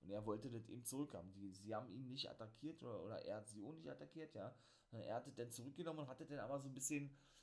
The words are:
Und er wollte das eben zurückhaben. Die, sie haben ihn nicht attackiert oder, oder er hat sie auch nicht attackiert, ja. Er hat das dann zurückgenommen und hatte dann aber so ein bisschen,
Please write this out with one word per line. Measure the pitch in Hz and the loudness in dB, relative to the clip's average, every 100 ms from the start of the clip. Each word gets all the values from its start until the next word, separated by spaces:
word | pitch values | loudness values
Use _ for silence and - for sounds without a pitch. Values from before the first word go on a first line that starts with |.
Und | 85 | 0
er | 104 107 | 2 6
wollte | 107 127 | 4 4
das | 117 110 | -2 -2
eben | 117 | 4
zurückhaben. | 120 131 147 92 87 | 4 4 2 -2 -6
Die, | 95 98 | -6 -6
sie | 95 104 | -6 0
haben | 110 131 | 0 0
ihn | 101 127 | -4 -4
nicht | 135 - | -2 -2
attackiert | - 110 113 151 - | -2 -8 -4 -6 -4
oder, | 123 104 | -2 0
oder | 90 107 | 0 0
er | - 107 | 0 0
hat | 107 | -2
sie | 107 | -6
auch | 104 | -4
nicht | 160 156 | -4 -4
attackiert, | 135 147 160 156 | -6 -6 -6 -6
ja. | 107 101 - - - - | -2 -4 -4 -18 -20 -8
Er | 113 - | -4 2
hat | 113 123 | 2 2
das | |
dann | - 120 | -2 0
zurückgenommen | - 127 143 165 156 | 0 -2 0 0 2
und | 139 | -2
hatte | 131 143 | -4 -2
dann | 143 | 0
aber | 110 139 | 2 2
so | 135 | 2
ein | |
bisschen, | 131 - 147 143 - - - | 2 4 4 4 -4 -18 -20